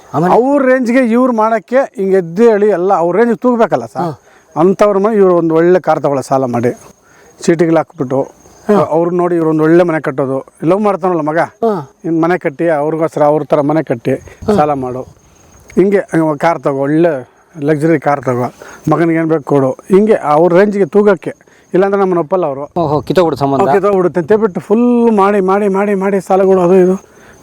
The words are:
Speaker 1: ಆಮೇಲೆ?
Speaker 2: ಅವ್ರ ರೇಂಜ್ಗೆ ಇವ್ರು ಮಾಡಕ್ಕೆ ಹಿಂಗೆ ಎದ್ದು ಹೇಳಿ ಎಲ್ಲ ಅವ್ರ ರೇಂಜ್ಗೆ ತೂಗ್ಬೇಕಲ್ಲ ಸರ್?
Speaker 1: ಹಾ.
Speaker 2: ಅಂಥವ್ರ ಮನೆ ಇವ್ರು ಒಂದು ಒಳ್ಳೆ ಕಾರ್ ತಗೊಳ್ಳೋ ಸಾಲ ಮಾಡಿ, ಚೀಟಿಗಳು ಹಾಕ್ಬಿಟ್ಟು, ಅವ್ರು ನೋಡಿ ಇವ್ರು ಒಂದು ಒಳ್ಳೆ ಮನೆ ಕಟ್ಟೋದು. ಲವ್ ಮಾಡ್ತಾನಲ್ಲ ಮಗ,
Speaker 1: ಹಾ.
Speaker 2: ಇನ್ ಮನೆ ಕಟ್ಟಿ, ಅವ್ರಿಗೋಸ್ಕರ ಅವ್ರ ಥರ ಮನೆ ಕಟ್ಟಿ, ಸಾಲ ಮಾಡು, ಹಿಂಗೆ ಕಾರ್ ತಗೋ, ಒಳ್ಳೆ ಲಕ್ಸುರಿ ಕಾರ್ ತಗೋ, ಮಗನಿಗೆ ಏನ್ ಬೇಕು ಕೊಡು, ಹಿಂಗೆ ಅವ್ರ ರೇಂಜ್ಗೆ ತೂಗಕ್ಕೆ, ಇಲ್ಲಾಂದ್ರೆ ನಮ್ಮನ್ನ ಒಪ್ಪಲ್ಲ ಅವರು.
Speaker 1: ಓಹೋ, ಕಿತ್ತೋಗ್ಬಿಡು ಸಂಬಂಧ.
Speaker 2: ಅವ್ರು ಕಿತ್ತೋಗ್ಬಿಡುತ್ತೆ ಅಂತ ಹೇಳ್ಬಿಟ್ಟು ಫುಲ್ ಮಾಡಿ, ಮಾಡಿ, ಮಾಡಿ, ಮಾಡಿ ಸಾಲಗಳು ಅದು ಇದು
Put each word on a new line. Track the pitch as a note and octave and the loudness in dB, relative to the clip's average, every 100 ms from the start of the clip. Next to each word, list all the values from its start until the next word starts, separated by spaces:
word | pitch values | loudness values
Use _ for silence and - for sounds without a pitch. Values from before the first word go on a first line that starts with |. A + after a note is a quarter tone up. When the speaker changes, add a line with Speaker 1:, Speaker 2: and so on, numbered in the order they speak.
| - | -10
Speaker 1:
ಆಮೇಲೆ? | C3+ F3 | -2 0
Speaker 2:
ಅವ್ರ | G3 B3+ C#4+ C4 | 2 2 2 2
ರೇಂಜ್ಗೆ | C4 A#3 B3 A#3+ | 0 0 0 2
ಇವ್ರು | A#3 B3+ | 2 0
ಮಾಡಕ್ಕೆ | A3+ A3 A3+ - B3+ B3+ - | 0 0 -2 -2 -2 -2 -4
ಹಿಂಗೆ | F#3+ F#3+ | 0 0
ಎದ್ದು | E3 F3 | 0 2
ಹೇಳಿ | A#3 G#3 G#3 | 2 4 2
ಎಲ್ಲ | F3 F#3 | 0 0
ಅವ್ರ | F#3 E3+ F3+ | 0 0 0
ರೇಂಜ್ಗೆ | A#3+ A3 | 0 0
ತೂಗ್ಬೇಕಲ್ಲ | B3+ A#3 G#3+ C#3+ A#2 | 0 0 0 -2 -6
ಸರ್? | C3+ | -8
Speaker 1:
ಹಾ. | C#3+ C3+ _ _ _ D3 | -8 -8 _ _ _ -2
Speaker 2:
ಅಂಥವ್ರ | F3 G3 G#3 G3 | 0 2 2 2
ಮನೆ | G#3 G#3+ | 0 2
ಇವ್ರು | F#3+ F3 | 2 2
ಒಂದು | E3 D#3+ | 2 2
ಒಳ್ಳೆ | E3+ F3+ | 4 2
ಕಾರ್ | D#3+ D#3 | 2 -2
ತಗೊಳ್ಳೋ | C#3+ C#3 | 0 -4
ಸಾಲ | - C3+ C3 | -2 -2 -2
ಮಾಡಿ, | A#2+ A#2+ - - - _ _ _ - | -2 -2 -4 -12 -20 _ _ _ -8
ಚೀಟಿಗಳು | - E3 E3 D#3+ | -2 0 2 0
ಹಾಕ್ಬಿಟ್ಟು, | D3 - B2+ C3 - - _ _ - G#3 D3 | -2 -6 -4 -4 -4 -10 _ _ -2 0 0
ಅವ್ರು | D#3 E3+ | 0 -2
ನೋಡಿ | F3 F3 E3+ | -2 -2 0
ಇವ್ರು | D#3+ | 0
ಒಂದು | D#3 | 0
ಒಳ್ಳೆ | D#3 E3+ | 2 2
ಮನೆ | F3+ D#3 | 2 -2
ಕಟ್ಟೋದು. | D3 C3+ C3 C3+ - - | -4 -4 -4 -6 -10 -8
ಲವ್ | D#3 F#3+ | -2 0
ಮಾಡ್ತಾನಲ್ಲ | G#3 F#3 F#3 F3 | 0 -2 -2 -2
ಮಗ, | D3+ D#3+ | -2 -2
Speaker 1:
ಹಾ. | C3+ - A3+ F#3+ C#3 _ F3 | -2 -2 -4 -4 -8 _ -6
Speaker 2:
ಇನ್ | E3 | -2
ಮನೆ | E3 F3 | 0 0
ಕಟ್ಟಿ, | E3+ C#3 E3+ | -4 -4 -2
ಅವ್ರಿಗೋಸ್ಕರ | D3+ D3+ D#3+ E3 D3+ | 0 -2 -2 -4 0
ಅವ್ರ | D3 D3+ | 0 0
ಥರ | C#3+ D3+ | 0 -2
ಮನೆ | C#3+ D#3 | 0 -2
ಕಟ್ಟಿ, | D3 B2 - C3+ - - - G#3 | -2 -4 -4 -6 -8 -12 -2 0
ಸಾಲ | D3+ | 0
ಮಾಡು, | C#3 B2+ B2 - - _ _ _ - - - | -2 -6 -10 -14 -20 _ _ _ -20 -8 0
ಹಿಂಗೆ | F#3+ G3 - D#3+ D#3 D3 | 2 0 -2 -2 0 0
ಕಾರ್ | E3 E3+ | -2 -2
ತಗೋ, | D3 C#3 | -2 -2
ಒಳ್ಳೆ | C#3 D#3 E3+ C#3 A#2+ _ _ E3+ | -2 2 0 0 -8 _ _ -8
ಲಕ್ಸುರಿ | C#3+ D#3 D#3+ D#3 | -4 0 0 0
ಕಾರ್ | C#3+ C#3+ | 0 -2
ತಗೋ, | B2+ B2 B2 - - - - | -2 -4 -4 -8 -20 -10 -2
ಮಗನಿಗೆ | D3+ E3+ E3 | 0 0 0
ಏನ್ | E3 | -2
ಬೇಕು | D#3+ | -2
ಕೊಡು, | C#3 C#3+ C3 | 0 0 0
ಹಿಂಗೆ | - - F#3+ G#3+ | -4 0 2 2
ಅವ್ರ | G3+ C#3+ D3+ F3 | 0 2 2 4
ರೇಂಜ್ಗೆ | E3+ G#3 G3+ F3 | 4 2 0 0
ತೂಗಕ್ಕೆ, | G3+ G#3 F#3 C#3+ - _ _ _ | 0 2 0 -4 -14 _ _ _
ಇಲ್ಲಾಂದ್ರೆ | F3+ G3 G3+ | -2 0 0
ನಮ್ಮನ್ನ | F#3+ F3 | 0 -2
ಒಪ್ಪಲ್ಲ | D3+ F#3+ D#3+ | -2 -2 -4
ಅವರು. | C3+ C#3+ F3+ | -6 -8 -4
Speaker 1:
ಓಹೋ, | D#3+ D3 | -2 -2
ಕಿತ್ತೋಗ್ಬಿಡು | - D#3+ E3 B2+ | -2 0 0 0
ಸಂಬಂಧ. | C#3 D3+ | -2 0
Speaker 2:
ಅವ್ರು | G3 | 2
ಕಿತ್ತೋಗ್ಬಿಡುತ್ತೆ | G3+ G3+ G3 F3 F3 | 2 2 0 0 -2
ಅಂತ | D3+ | 0
ಹೇಳ್ಬಿಟ್ಟು | G#3 G#3+ F3+ | 0 0 -4
ಫುಲ್ | - G#3+ A#3+ A#3+ A#3 | -2 0 2 2 2
ಮಾಡಿ, | G#3+ G3 G#3 | 2 2 0
ಮಾಡಿ, | F#3+ G3+ G#3 | 0 0 0
ಮಾಡಿ, | F#3+ G#3 G3 | -2 -2 -2
ಮಾಡಿ | G3 G3 | -2 -2
ಸಾಲಗಳು | - F#3+ F#3+ F#3+ | 0 0 2 2
ಅದು | F3 F#3+ | 4 4
ಇದು | F3+ G3 - - - - | 2 0 -6 -20 -20 -10